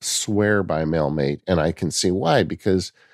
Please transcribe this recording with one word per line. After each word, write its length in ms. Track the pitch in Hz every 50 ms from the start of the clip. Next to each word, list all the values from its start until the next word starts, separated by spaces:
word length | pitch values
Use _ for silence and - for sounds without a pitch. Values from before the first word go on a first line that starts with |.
| -
swear 600 | - - - - 113 104 104 104 104 104 101 90
by 200 | 78 80 80 80
Mailmate, 580 | 78 80 80 76 71 76 76 69 69 73 - -
and 140 | - 90 80
I 100 | 76 85
can 220 | 85 - 92 76
see 180 | - - - 92
why, 320 | 90 98 131 160 156 120
because 500 | 87 73 80 - - 104 92 92 90 - _ _ _ _